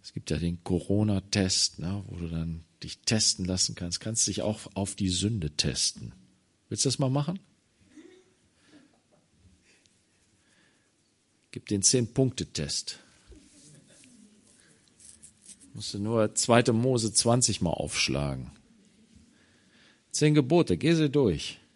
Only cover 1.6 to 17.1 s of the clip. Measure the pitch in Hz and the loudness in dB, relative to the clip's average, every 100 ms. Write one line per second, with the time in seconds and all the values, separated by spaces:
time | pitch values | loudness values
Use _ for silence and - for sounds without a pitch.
1.6 | - - 82 101 95 90 85 82 82 82 | -2 -4 -8 -8 -8 -10 -6 -4 -6 -8
2.6 | - _ 80 - - 113 - - 92 92 | -12 _ -16 -8 -2 0 2 0 -2 0
3.6 | - - 87 90 110 113 - 95 - 107 | -2 -4 -8 -6 -6 -2 -2 0 -2 -4
4.6 | - - 98 - 98 90 101 113 76 - | -8 -6 -6 -2 -2 0 0 -2 -4 -2
5.6 | 73 62 - - 58 - - _ _ _ | -2 0 -4 -4 -16 -16 -20 _ _ _
6.6 | _ 117 139 123 135 139 143 190 _ _ | _ -2 -2 0 0 0 -4 -8 _ _
7.6 | _ _ _ - 349 370 _ _ _ _ | _ _ _ -20 -20 -20 _ _ _ _
8.6 | _ 294 254 _ _ _ _ _ - _ | _ -20 _ _ _ _ _ _ -20 _
9.6 | _ _ _ _ _ _ _ _ _ _ | _ _ _ _ _ _ _ _ _ _
10.6 | _ _ _ _ _ _ _ _ _ - | _ _ _ _ _ _ _ _ _ -16
11.6 | - 101 95 131 113 - 131 - 78 - | -2 2 4 2 2 2 0 0 -8 -6
12.6 | 71 - - - - _ _ - - - | -4 -6 -8 -14 -20 _ _ -20 -20 -20
13.6 | - - _ - - - - _ _ _ | -20 -20 _ -20 -20 -20 -20 _ _ _
14.6 | _ _ _ _ - - - _ - - | _ _ _ _ -20 -20 -20 _ -20 -20
15.6 | - - 107 101 104 117 107 - - 117 | -20 -14 -10 -6 -2 2 2 0 6 6
16.6 | 123 113 123 123 110 | 6 2 2 0 0